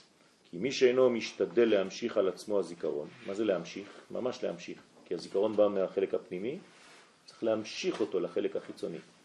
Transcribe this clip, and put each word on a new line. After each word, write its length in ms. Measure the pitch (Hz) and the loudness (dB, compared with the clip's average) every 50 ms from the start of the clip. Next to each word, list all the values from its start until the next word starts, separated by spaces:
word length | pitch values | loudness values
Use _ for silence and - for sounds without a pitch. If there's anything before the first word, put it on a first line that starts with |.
| - _ _ _ _ _ _ _ _ _ | -20 _ _ _ _ _ _ _ _ _
"כי 80 | - 85 | -6 -4
מי 140 | 104 139 | -2 -2
שאינו 380 | 131 - 135 123 123 131 131 127 | 2 4 6 6 6 8 6 6
משתדל 580 | 120 113 107 - - - 101 92 87 113 120 113 | 4 2 -4 -4 -2 -2 -2 2 4 4 6 6
להמשיך 480 | 110 98 95 95 - - 120 113 - | 6 4 2 0 -4 -4 -4 -2 2
על 120 | 107 98 92 | 2 2 2
עצמו 300 | 90 - - 107 104 101 | 0 -2 -4 -2 0 0
הזיכרון", 500 | 87 82 87 - - 78 71 73 76 85 - - - | 0 -2 -4 -6 -4 -4 -2 -4 -6 -8 -12 -14 -10
מה 80 | 98 98 | -6 -4
זה 100 | 101 113 | -2 0
להמשיך? 440 | 104 92 85 85 - - 95 101 - - - - - | 2 0 0 -2 -6 -10 -12 -12 -14 -16 -20 -14 -10
ממש 340 | 101 98 110 127 113 - 104 | -8 -4 -4 -4 -4 -4 -4
להמשיך, 380 | 90 87 85 - - 85 - - - - - - | -6 -6 -6 -10 -14 -14 -14 -16 -20 -20 -16 -10
כי 100 | - 92 | -8 -6
הזיכרון 420 | 82 87 87 90 98 104 110 107 | -6 -6 -2 0 2 2 4 4
בא 120 | 104 104 101 | 4 4 4
מהחלק 460 | 101 98 92 87 - 98 95 90 - | 4 2 0 0 0 0 0 0 0
הפנימי, 440 | 95 - - 92 90 101 120 156 196 - - - - - - - - - - _ _ _ | -2 -4 -4 -8 -6 -6 -6 -6 -8 -10 -16 -20 -20 -20 -20 -20 -20 -20 -20 _ _ _
צריך 180 | - - - 113 | -20 -10 -4 0
להמשיך 560 | 113 110 110 107 - - - - 185 - - | 0 0 0 -2 -6 -8 -6 -4 -2 0 0
אותו 200 | 110 - - 90 | 0 0 0 0
לחלק 360 | 87 85 - 101 101 95 - | -2 -2 -2 -2 -2 -2 -2
החיצוני. 420 | 87 - - - - - 92 85 76 - - - - _ | -4 -8 -8 -10 -8 -8 -8 -8 -8 -12 -16 -20 -20 _